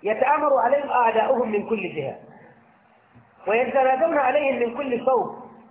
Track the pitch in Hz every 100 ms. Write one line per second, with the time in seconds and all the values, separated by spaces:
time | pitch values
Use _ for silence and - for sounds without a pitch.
0 | 190 220 269 302 294 269 233 285 277 254
1 | 233 220 220 254 233 208 - 220 185 160
2 | 135 - - - - - _ _ _ _
3 | _ - _ _ - 220 254 277 262 262
4 | 330 294 262 285 285 247 240 233 277 240
5 | - 254 - - - - -